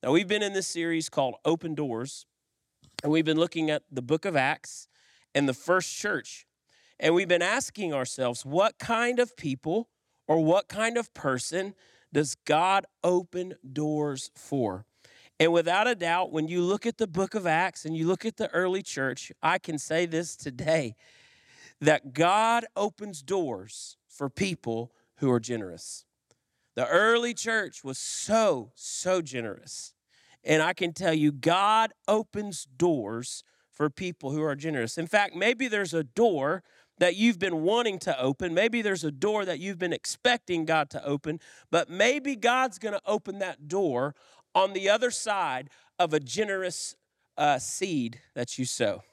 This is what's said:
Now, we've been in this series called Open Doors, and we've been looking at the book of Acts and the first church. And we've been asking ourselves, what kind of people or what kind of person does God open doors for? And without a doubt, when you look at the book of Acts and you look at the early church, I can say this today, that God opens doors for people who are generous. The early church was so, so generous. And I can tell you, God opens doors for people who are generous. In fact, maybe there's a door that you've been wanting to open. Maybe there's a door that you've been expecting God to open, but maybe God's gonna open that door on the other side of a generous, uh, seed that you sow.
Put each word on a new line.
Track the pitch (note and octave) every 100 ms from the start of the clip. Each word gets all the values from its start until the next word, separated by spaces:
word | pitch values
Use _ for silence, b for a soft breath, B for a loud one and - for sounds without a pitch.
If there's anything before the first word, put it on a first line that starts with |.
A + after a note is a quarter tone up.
Now, | A#2
we've | D#3+ F#3+
been | G#3
in | G#3
this | G3 F#3
series | E3+ E3 E3 D#3
called | - C3 A#2
Open | D3 E3 E3
Doors, | D3+ D3 A2+ C3 - - _ _ _ _ _ _ -
and | D3
we've | D#3+ D#3+
been | D#3
looking | E3+ E3+ D#3
at | D3+ _
the | C3+
book | B2+ D#3 G3
of | D#3
Acts | C3 D3+ - - - b b b b
and | C#3+ C#3+
the | C3
first | - F#3 E3+
church. | - G#3 F3 - - _ _ _ b b b
And | D#3 E3+
we've | F#3
been | F3
asking | F3 A#3 - - F#3 C#3+
ourselves, | B2+ - B2+ A#2+ C3+
what | D#3 G#3+ -
kind | - A3+ A#3+ B3
of | B3 -
people | D3 C3+ D#3 G3 A#3 _ _ _ -
or | D#3+
what | D#3 F3+ -
kind | G3+ A3+ A#3
of | A3+ -
person | D3 B2+ - E3+ F#3+ G3+ b b b
does | C#3 D3 -
God | - D3+ F3+ G3 F#3+ _
open | E3+ F3+ F3+ F3 F#3 F#3 C3
doors | C3+ D3+ D3+ D3 C3+ - -
for? | - C#3+ A2+ F#2 - b b b b _
And | D#3+
without | E3+ E3 F3+ A3+
a | A3+
doubt, | E3 E3+ F#3
when | D#3+ D#3
you | F3
look | F3 G3+ A#3
at | -
the | G#3+
book | E3 F#3+
of | G#3+ F3
Acts | D#3+ F#3 - D#3
and | D#3+
you | D#3+
look | F3+
at | A3 -
the | G#3+
early | E3 F#3 F#3+
church, | - - C3+ A#2+ - -
I | D#3 F#3
can | - D3+
say | - D#3+ F3
this | D#3+ E3+ -
today, | D3 B2 D#3 D#3+ B2+ G#2+ b b b b b b b b
that | C#3+ D3+ C#3
God | C3 E3+ G3+ A3+ A#3 A3+ -
opens | G#3 - G#3 D#3+
doors | C3+ G3 D#3 G#2 G2 - - - _
for | - C#3
people | - F#3+ E3 - A2+ A#2+ _ _ _
who | C#3
are | A#2+
generous. | A#2 A#2 F#2+ E2 - - _ _ _ _ _ _ _ -
The | A#2+
early | E3 A3 A#3 A#3+
church | G3+ A3 A3+ F3+ -
was | C3+ C3
so, | - - - A3 G#3+ C#3 A2+ _
so | - - F3+ F#3
generous. | D#3 B2+ A2+ G2 - - - _ _ b b b
And | - D#3
I | D#3+
can | F#3 F3+
tell | D#3+ F#3 D#3+
you, | D3+
God | C#3+ D#3 F3+ G3+ A3 A3 - -
opens | G#3+ A3+ G3+ G#3 E3+ -
doors | C3 F3 D3+ G2+ A2+ B2 - - _ _
for | _ D3+
people | - F#3 E3+ C#3
who | D3+
are | D#3 C#3
generous. | D#3+ D3 A2+ -
In | D#3+
fact, | G#3 G3+ E3
maybe | G#3 B3 B3+
there's | G#3 F#3+ E3
a |
door | C#3 - A#3 E3 C#3 F3+ b b b _
that | F3+ F3+
you've | A3+ F#3
been | F#3+ E3
wanting | D#3+ A3+ A#3 F#3+
to | F#3 C#3
open. | B2+ C#3+ F#3
Maybe | E3 A3+ A#3
there's | G#3 F#3+
a | D#3+
door | C#3 F#3+ G#3+
that | F#3+ D#3
you've | F3+ F3+
been | F3+
expecting | D#3+ - - B3 A#3+ - F3 D#3
God | D#3+ C#3+
to | -
open, | - C#3+ D#3 E3 B B B
but | E3 D3
maybe | F3 A3 C#4+ C4 B3+
God's | A3+ B3+ C4 F#3
gonna | A3 G3+ -
open | G#3 - G3
that | F#3+ C#3 D3
door | F#3 F#3 B2 C#3 D3 b b b
on | - F#3+
the | G3 G3
other | G#3+ B3
side | - A3 G3+ E3 B2+ C#3+ b b _
of | F3
a | D#3
generous, | C3+ C3+ G#3+ F#3+ F#3 E3 - - _ _ _ -
uh, | D3 C3+
seed | - - G3 D#3+ A#2 A#2 _ -
that | A#2+ -
you | B2+
sow. | - A2+ F#2+ -